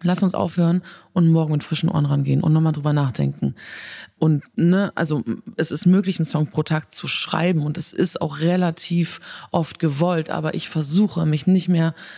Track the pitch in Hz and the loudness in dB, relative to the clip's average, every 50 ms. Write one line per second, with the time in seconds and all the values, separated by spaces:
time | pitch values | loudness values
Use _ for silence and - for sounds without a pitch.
0 | - 170 180 - 196 180 - - 101 151 - 175 170 165 175 180 - - - - | -2 0 0 2 2 0 0 0 -2 -2 0 2 2 2 2 0 -2 -6 -14 -20
1 | - _ _ 185 170 165 165 165 160 151 151 147 - - 160 - - 160 - 156 | -20 _ _ 2 4 6 6 4 4 2 0 -2 -2 -4 -4 -2 -2 0 0 2
2 | 147 139 143 143 139 139 135 143 - 165 156 160 160 160 147 147 143 151 147 147 | 2 2 2 0 2 2 0 2 2 2 4 4 4 2 0 0 -2 0 0 0
3 | 139 135 113 - 143 139 139 - - - 139 - - - - - - - - - | 0 0 -2 -2 -2 -2 -2 -2 -4 -4 -4 -6 -14 -18 -18 -18 -16 -16 -18 -18
4 | - - _ _ 151 160 151 143 - - _ - 165 170 180 196 202 - - - | -20 -20 _ _ 2 2 2 2 -2 -4 _ 0 2 4 4 2 2 0 -2 -4
5 | 170 147 151 135 - 113 107 - - - - - 160 - - 151 - 180 185 196 | -2 -2 -2 -2 -2 -4 -6 -6 -8 -10 -4 -4 -4 -2 -4 0 2 4 4 4
6 | 175 190 180 - 160 - - 151 151 - - 156 151 - 156 156 - - - - | 4 0 -2 -2 -4 -2 0 -2 -2 -2 -2 -4 -2 0 -2 -2 -4 -6 -12 -10
7 | - 127 - - - - - - 165 180 180 156 147 151 147 - 151 - - - | -8 -6 -6 -6 -4 -4 -2 0 0 2 2 0 0 -2 -4 -6 -8 -8 -2 -2
8 | 185 170 - - - 156 143 147 156 170 180 185 180 170 165 - - - 170 170 | -2 -2 -2 -4 -4 -4 -4 -2 0 0 2 2 2 0 -2 -4 -6 -2 0 0
9 | 170 - - - - - - - - - - 170 156 - - - - 156 139 139 | 0 -2 -4 -12 -16 -18 -18 -18 -12 -4 -2 -2 -2 -2 -4 -2 -2 -2 0 0
10 | 170 180 180 165 156 - - 160 156 156 - 165 - - - 160 151 139 151 190 | 0 0 2 0 -2 -2 -4 -4 -4 -4 -4 -4 -8 -4 -4 -4 -4 0 2 2
11 | 214 190 - 170 165 156 151 151 - 185 185 185 175 180 180 165 165 165 156 - | 2 2 2 0 0 0 0 2 2 4 4 4 4 2 2 2 2 2 0 -4
12 | - - - | -12 -20 -20